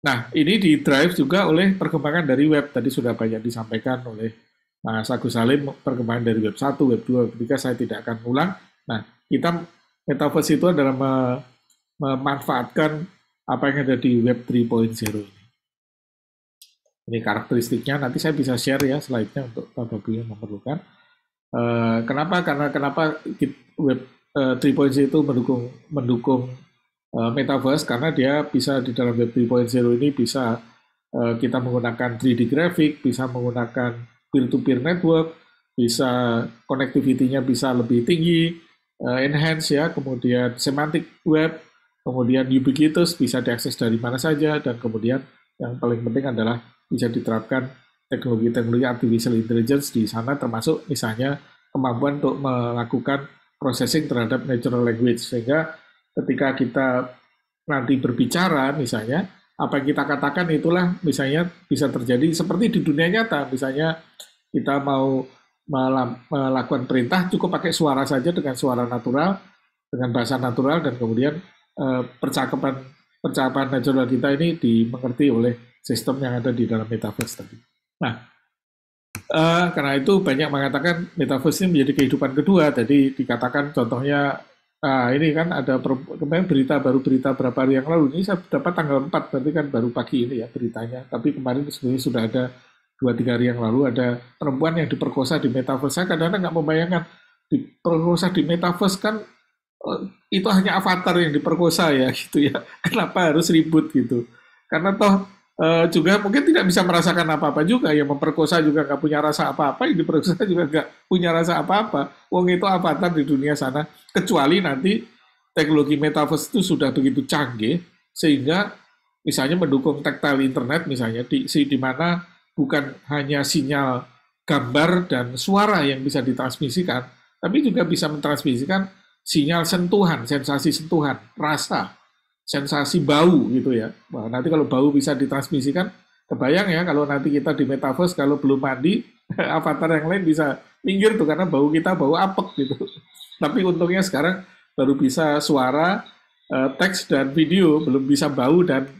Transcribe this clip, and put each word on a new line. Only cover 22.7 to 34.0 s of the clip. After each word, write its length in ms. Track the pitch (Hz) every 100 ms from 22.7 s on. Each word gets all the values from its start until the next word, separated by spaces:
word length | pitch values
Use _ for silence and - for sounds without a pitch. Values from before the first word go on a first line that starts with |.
| 135 139 135 156 151 - -
kit-, 320 | 135 - _ -
web, 240 | 147 127 - _ _ 147
eh, 180 | 131 127
three 160 | 147 135
point 160 | 143
zero 160 | 131 139
itu 100 | 156
mendukung, 480 | 143 127 117 127 120 - _
mendukung 640 | 147 123 120 - 127 127 - - _ _ _ _
eh, 160 | 131 117
metaverse, 560 | 135 131 139 131 151 -
karena 240 | 120 156
dia 320 | 147 131 147
bisa 400 | 147 135 135 139
di 80 | 120
dalam 240 | 127 120
Web 160 | 117 117
three 160 | 127 120
point 240 | 123 120
zero 240 | 127 120
ini 160 | 120 143
bisa, 480 | 139 117 135 120 120 - _ _ _ _
eh, 200 | 131 117 117
kita 240 | 127 127
menggunakan 560 | 123 123 117 117 123 117
three 160 | 131
D 160 | 117 117
graphic, 500 | 135 175 175 151 147
bisa 300 | 131 117 131
menggunakan 640 | 123 123 120 117 - 123 117